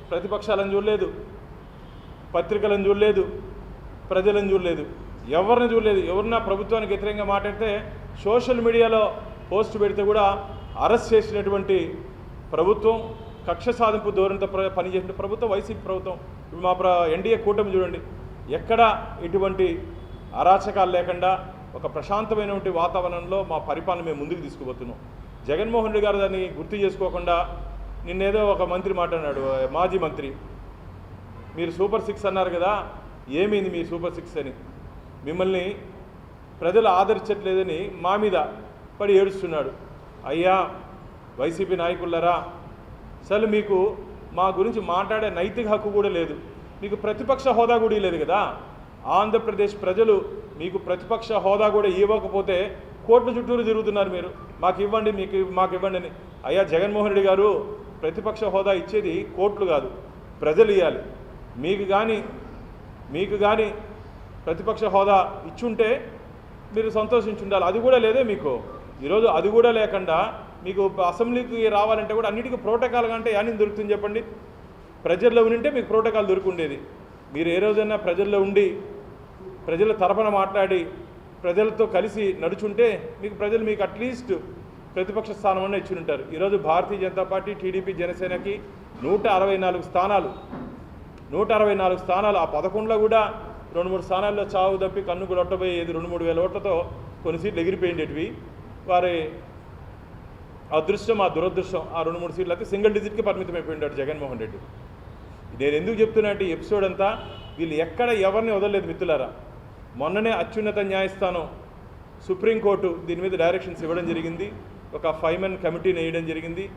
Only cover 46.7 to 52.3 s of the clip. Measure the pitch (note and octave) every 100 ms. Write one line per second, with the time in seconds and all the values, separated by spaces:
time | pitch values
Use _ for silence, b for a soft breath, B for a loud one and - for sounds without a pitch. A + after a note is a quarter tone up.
46.7 | - G3 G#3 G#3+ G#3 B3 C4+ C4 A3 A#3
47.7 | A#3+ A3 G#3+ F#3 E3 D3 G3 D#3 - -
48.7 | - - - C3 F3 G#3+ G#3+ A3 G3+ G3+
49.7 | - F#3 F#3+ A3 G3 - - - - F3+
50.7 | F#3 - F3+ - A3+ - G#3 F#3 G3+ G#3+
51.7 | G#3 G3+ F#3 G3+ G#3+ F#3+